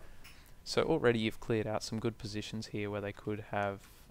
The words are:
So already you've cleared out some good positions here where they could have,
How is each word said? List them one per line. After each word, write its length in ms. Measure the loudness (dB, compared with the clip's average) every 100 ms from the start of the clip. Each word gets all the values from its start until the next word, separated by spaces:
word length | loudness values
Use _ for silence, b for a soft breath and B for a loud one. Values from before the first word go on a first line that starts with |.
| B B B B B B
So 180 | -2 2
already 380 | 4 6 6 6
you've 200 | 4 0
cleared 280 | 2 2 2
out 160 | 0
some 160 | -2 0
good 180 | 0 -2
positions 500 | -4 -4 -4 -4 -4
here 220 | -2 -2
where 100 | -2
they 120 | -2
could 340 | -4 -4 -4 -2
have, 300 | 2 2 0 -8 -18 -20